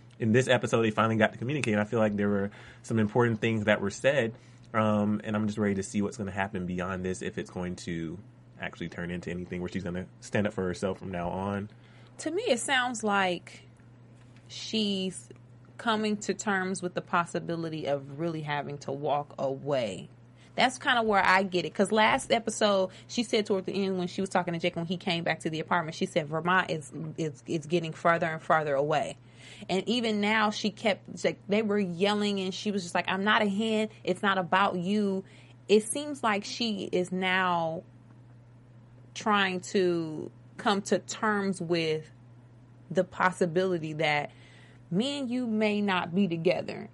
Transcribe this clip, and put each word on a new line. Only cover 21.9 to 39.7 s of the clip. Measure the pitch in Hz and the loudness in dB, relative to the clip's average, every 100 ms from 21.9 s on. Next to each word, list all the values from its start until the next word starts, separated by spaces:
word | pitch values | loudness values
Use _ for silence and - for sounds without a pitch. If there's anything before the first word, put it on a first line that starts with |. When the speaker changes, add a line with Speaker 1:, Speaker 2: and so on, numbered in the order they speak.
Speaker 2:
last | 214 220 254 - | 6 4 4 2
episode, | 226 220 - 214 196 190 - - | 2 2 0 2 4 2 -4 -6
she | - | -4
said | 220 226 208 | 0 0 2
toward | 190 180 | 0 0
the | |
end | 185 190 185 | -2 0 0
when | 180 | -2
she | - | -2
was | 190 | 0
talking | 190 175 | 0 0
to | 170 | 0
Jake, | 175 175 | -2 -2
when | 165 | -4
he | 180 | -4
came | - 170 170 | -2 0 0
back | 165 | -2
to | 170 | -2
the | 156 | -4
apartment, | 156 180 156 - | 0 0 0 -4
she | 190 | -2
said, | 175 147 | -2 -2
"Vermont | 160 170 185 - | -2 2 2 2
is, | 160 - 147 160 147 | -4 -6 -10 -8 -6
is, | 160 - - | -6 -6 -6
is | 165 147 | -6 -2
getting | 175 160 | -2 -2
further | - 170 165 170 | 0 2 2 0
and | 160 | -4
further | - 160 151 135 | 2 2 4 0
away." | 147 151 85 - - - - - - | 2 0 -2 -8 -18 -20 -20 -14 -4
And | 185 185 | -2 0
even | 240 226 208 | 0 0 0
now, | 202 220 208 | 2 2 0
she | 208 214 | 0 -4
kept, | - 220 185 - - 170 | 0 0 0 -4 -4 -2
like, | 165 - | -2 0
they | 208 | 0
were | 220 208 | 2 0
yelling, | 190 170 196 208 208 202 | 0 0 0 2 0 0
and | 190 | -2
she | 185 208 | -4 -4
was | 196 | -4
just | 175 180 | -2 -2
like, | 175 | 0
"I'm | 185 202 | 0 2
not | 226 | 4
a | 208 | 2
hen. | 196 226 214 214 - - | 2 0 0 0 -4 -4
It's | 180 | 0
not | 202 190 | 2 0
about | 175 185 202 185 | 2 2 2 0
you." | 175 214 202 190 190 - - - - | 0 0 0 -2 -6 -16 -20 -16 4
It | 214 | 4
seems | 214 285 294 285 | 4 -2 -6 -4
like | 233 202 208 | -2 -2 -4
she | - 233 202 - | -4 -2 -2 -2
is | 180 180 | -2 0
now | 185 185 185 185 170 165 165 - - - - - - - - - - - - - - | 0 2 4 4 2 0 -4 -10 -20 -20 -20 -20 -20 -20 -20 -20 -20 -20 -20 -18 -6
trying | 226 208 190 185 - | 2 4 4 0 0